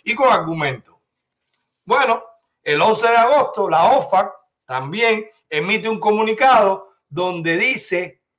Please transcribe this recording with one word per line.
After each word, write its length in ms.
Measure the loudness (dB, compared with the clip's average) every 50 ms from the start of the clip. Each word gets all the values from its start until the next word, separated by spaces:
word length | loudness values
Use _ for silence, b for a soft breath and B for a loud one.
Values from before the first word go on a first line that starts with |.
| B
y 100 | -6 -2
con 180 | 0 2 2
argumento. 680 | 2 2 0 -4 -6 -4 -4 -6 -6 -8 -14 _ _ _ _ _ _ _ _ _ _ _ _ _ _ _ _ _ _ _ _
Bueno, 380 | -2 0 2 2 0 0 -2 -6 -14 _ _ _ _ _ _
el 200 | -4 -2 0 2
once 260 | 2 2 2 2 2
de 80 | 2 4
agosto, 540 | 4 4 4 4 2 2 0 -2 -4 -2 0
la 160 | 2 2 4
ofac 480 | 4 4 2 0 0 0 0 0 -2 -6 -16 _ _ _ _ _
también 680 | -10 -8 -8 -8 -6 -4 -2 0 0 0 0 -4 -10 _ _ _ -8
emite 380 | -6 -4 -2 -2 -2 -2 -2
un 120 | -4 -4 -2
comunicado 880 | 0 0 0 0 0 -2 0 2 2 4 4 4 4 2 0 -4 -8 -18 _ _ _
donde 480 | -12 -8 -6 -4 -4 -4 -4 -4 -2 -2
dice 680 | -2 -2 -2 -2 -4 -4 -4 -4 -4 -6 -8 -12 _ _ _ _